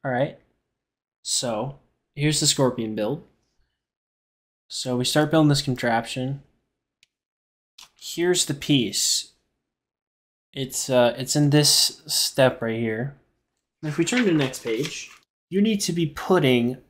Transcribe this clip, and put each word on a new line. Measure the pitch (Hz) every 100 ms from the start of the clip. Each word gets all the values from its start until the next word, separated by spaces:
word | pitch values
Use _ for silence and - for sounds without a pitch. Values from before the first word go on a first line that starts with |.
All | 139
right? | 123 139 - _ _ _ _ _ _ _ _
So, | - - 127 107 131 - _ _ _ -
here's | 147 147
the | 156
Scorpion | - 131 120 110 107
build. | 107 151 - _ _ _ _ _ _ _ _ _ _ _ _ _ _
So | - 127 123
we | 123
start | 151 151
building | 160 151
this | 139
contraption. | - 123 123 113 117 131 131 139 _ _ _ _ _ _ _ _ _ _ _ _ _ _ - _
Here's | - - 180 180
the | -
piece. | 143 - 143 104 - - - - _ _ _ _ _ _ _ _ _ _ _ _
It's, | 139 131 - -
uh, | 127 120 131
it's | 131 147
in | 147
this | 147 147 - - - -
step | - - - 131 123
right | 113 113
here. | 117 110 139 - _ _ _ _ _ _
And | 156
if | 147
we |
turn | 170 247
to | 214
the |
next | 160 131 - 120
page, | 113 156 - - - _ _ _
you | 180
need | 214 208
to | -
be | 170 160
putting | - - 185 143 123 120 135